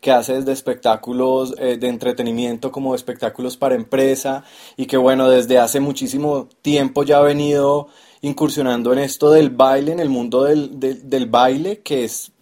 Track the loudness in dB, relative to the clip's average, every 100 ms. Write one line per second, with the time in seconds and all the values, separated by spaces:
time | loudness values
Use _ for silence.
0 | 2 2 2 -4 -4 -4 -4 -4 -2 -2
1 | -4 -4 0 0 -2 -4 -4 -2 -4 -4
2 | -6 -4 -4 -4 -4 -6 -8 -6 -4 -6
3 | -6 -8 -8 -6 -10 -4 -2 -2 -2 0
4 | 0 0 -4 -8 -10 -20 -20 -10 -2 2
5 | 2 4 4 4 4 4 4 0 -2 -4
6 | -6 -4 -4 -4 -6 _ -2 0 0 -2
7 | 2 4 4 2 0 2 2 0 -2 _
8 | _ _ -8 -2 -2 0 -2 0 0 0
9 | 0 0 6 6 6 4 4 4 0 -4
10 | -2 -2 -2 0 2 2 -2 -6 -6 -6
11 | -4 -4 0 2 2 2 -4 -8 -6 -4
12 | -4 -8 -16 _